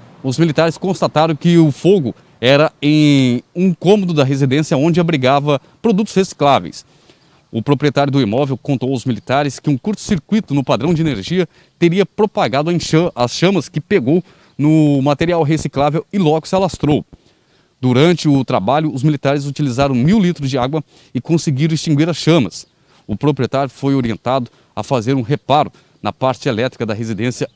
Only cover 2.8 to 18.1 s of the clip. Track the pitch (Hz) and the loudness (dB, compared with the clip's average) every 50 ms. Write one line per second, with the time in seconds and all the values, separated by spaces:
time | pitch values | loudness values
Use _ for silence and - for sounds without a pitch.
2.8 | 143 147 156 151 151 147 143 135 131 123 120 123 - _ - 175 185 190 170 - | 0 2 2 4 4 4 4 4 2 2 0 -2 -6 _ -4 -2 0 0 0 0
3.8 | - 175 214 214 185 175 165 143 131 131 139 135 143 131 131 151 156 - 165 131 | 2 2 2 2 2 0 0 0 0 0 0 0 0 0 0 0 0 0 0 2
4.8 | 147 170 156 180 170 165 165 135 - 127 139 143 143 147 143 123 - _ _ _ | 2 2 2 2 0 0 0 2 2 2 2 2 2 0 -2 -2 -4 _ _ _
5.8 | - 226 202 190 226 - - 190 196 - - - 143 143 131 104 87 78 - - | 0 0 0 0 -2 -2 -2 -2 -2 -2 -2 0 2 2 2 2 0 -4 -12 -16
6.8 | - _ _ _ _ _ _ _ _ _ _ _ _ _ - 113 - 143 143 127 | -20 _ _ _ _ _ _ _ _ _ _ _ _ _ -8 -4 -2 0 0 0
7.8 | 147 147 - 139 143 139 135 139 123 101 107 131 147 135 135 - - - 139 117 | 0 0 0 0 0 0 0 0 0 0 0 -2 -2 -2 -4 -6 -4 -4 -4 -2
8.8 | 123 131 139 117 - 135 117 101 - - 123 143 147 139 - - - 151 139 123 | -2 -4 -4 -4 -4 -4 -6 -4 -4 -2 -2 -2 -2 -2 -6 -4 -2 -2 -2 -2
9.8 | - 208 208 - - - 208 156 - - 208 220 - - 139 143 127 - 131 101 | -2 -4 -6 -6 -4 -4 -4 -4 -2 -2 -2 -2 -2 -2 -2 -2 0 0 -2 0
10.8 | 127 175 170 151 160 151 127 98 92 - 170 185 170 - _ _ _ _ _ - | 0 0 0 0 -2 -2 -4 -6 -6 -4 -4 -4 -4 -4 _ _ _ _ _ 0
11.8 | 170 170 170 196 190 - _ - 214 202 - 208 170 120 113 139 151 170 175 160 | 0 2 2 0 -2 -2 _ -2 -4 -2 0 -2 -2 0 0 -2 0 0 -2 -2
12.8 | - - 156 156 180 165 - 120 120 120 - - 165 190 202 165 - - - 151 | -2 0 0 0 0 0 -2 -2 -2 -2 -2 0 0 0 2 0 -2 -4 -8 -10
13.8 | - - 208 175 117 127 160 180 - _ _ _ _ _ _ - 143 151 156 160 | -4 -2 0 0 2 0 0 0 -2 _ _ _ _ _ _ -2 2 2 4 4
14.8 | 151 147 143 135 131 147 143 - 170 170 175 165 156 139 160 147 - 151 - 135 | 4 4 2 2 2 0 0 0 0 0 0 0 0 0 0 -2 -4 -4 -2 -2
15.8 | 143 151 147 165 - _ - 202 180 151 156 160 - - 190 190 196 170 - - | 0 0 -2 -4 -6 _ -2 0 2 2 0 0 -2 -2 -2 -2 -2 -2 -2 -2
16.8 | - 147 151 104 - - - - _ _ _ _ _ _ _ _ _ _ _ _ | 0 0 0 0 -2 -6 -14 -20 _ _ _ _ _ _ _ _ _ _ _ _
17.8 | 127 127 120 127 156 175 | -2 0 2 4 4 4